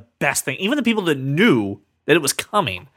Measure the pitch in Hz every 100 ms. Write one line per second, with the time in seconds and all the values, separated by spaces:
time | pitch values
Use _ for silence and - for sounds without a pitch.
0 | - _ 147 135 - 131 190 294 240 220
1 | 175 139 135 147 226 131 101 98 _ _
2 | - 165 165 - - 208 135 90 -